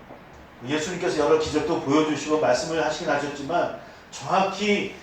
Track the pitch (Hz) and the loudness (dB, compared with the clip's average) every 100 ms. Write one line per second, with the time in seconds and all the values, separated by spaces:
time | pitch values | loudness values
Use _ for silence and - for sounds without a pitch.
0 | - - - - - - 120 156 175 170 | -18 -20 -20 -20 -20 -14 -4 -2 -2 -2
1 | 175 151 147 156 135 147 151 156 135 156 | 0 2 4 4 4 0 0 0 2 2
2 | 156 135 151 156 151 156 165 160 151 - | 2 0 0 2 4 2 0 -2 0 -2
3 | 160 139 143 139 139 170 - - - - | -2 -2 -2 -6 -4 -2 -2 -6 -14 -20
4 | - - 135 190 196 196 208 202 - - | -18 -12 -2 0 0 0 0 0 -2 -10